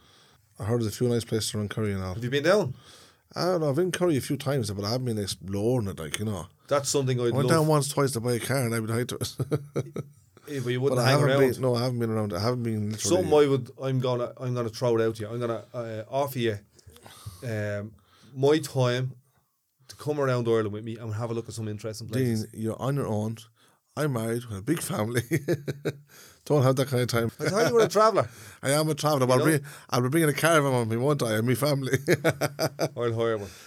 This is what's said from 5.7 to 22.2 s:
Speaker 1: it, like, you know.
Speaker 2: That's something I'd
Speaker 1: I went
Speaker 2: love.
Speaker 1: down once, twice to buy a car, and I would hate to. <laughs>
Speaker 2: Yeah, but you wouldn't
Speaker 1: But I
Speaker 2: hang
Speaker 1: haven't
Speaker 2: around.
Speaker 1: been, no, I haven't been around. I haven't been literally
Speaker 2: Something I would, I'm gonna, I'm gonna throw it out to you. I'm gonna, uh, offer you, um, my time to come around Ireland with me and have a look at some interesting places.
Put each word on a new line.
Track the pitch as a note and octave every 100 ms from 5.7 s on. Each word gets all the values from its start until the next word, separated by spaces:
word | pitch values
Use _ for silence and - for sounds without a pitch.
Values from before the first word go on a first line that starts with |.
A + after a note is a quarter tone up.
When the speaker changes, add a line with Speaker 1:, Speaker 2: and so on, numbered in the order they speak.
| B2+ G2
Speaker 1:
it, | D#2
like, | D2+ D2+
you |
know. | G#2+ F#2+ - _ -
Speaker 2:
That's | C#3+ C3+
something | D3 C3 B2
I'd | A#2+
Speaker 1:
I | B2
went | C3
Speaker 2:
love. | E3
Speaker 1:
down | D#3
once, | D3+ C3+
twice | - C3+
to | B2+
buy | A#2+
a | A#2+
car, | - C3+
and | A#2+
I | A2+
would | A2
hate | A#2 B2
to. | -
<laughs> | - - B2+ D#3 - C#3 - - - - _ _ -
Speaker 2:
Yeah, | C#3+
but | A#2+
you | B2
wouldn't | C3+ B2
Speaker 1:
But | B2
I |
Speaker 2:
hang | C#3+
Speaker 1:
haven't | D3 C#3
Speaker 2:
around. | C3
Speaker 1:
been, | A2
no, | B2+ A#2+
I |
haven't | B2+ A#2+
been | A#2
around. | A2 G#2
I | F2
haven't | A2 B2+
been | A#2 A2 G#2
literally | A2 A#2+ F3
Speaker 2:
Something | E3 D3+
I | C#3+
would, | C3+ - -
I'm | C3+ C3
gonna, | B2+ A#2+ A#2+ -
I'm | C3
gonna | B2 A#2
throw | G#2 B2 A2+
it | A2+
out | G#2+
to |
you. | G#2
I'm | A#2+
gonna, | A#2+ A2 -
uh, | B2+ A2+ A2 G#2+
offer | C3+ C#3+ C3
you, | A#2 G2+ - _ - - - - - -
um, | B2 G#2+ G#2 G#2 G#2+ - _ _ -
my | C3+ C#3 D#3
time | - C3 B2 B2 C3 - _ _ _ _ _ _ -
to | -
come | D3 D3
around | C3 B2 A#2
Ireland | A2+ G#2+
with | G#2
me | A2+ A2
and | A2+
have | G#2 A#2
a |
look | A#2 A2+
at |
some | A2+ G#2+
interesting | G#2 A2+ A2 A2
places. | A#2+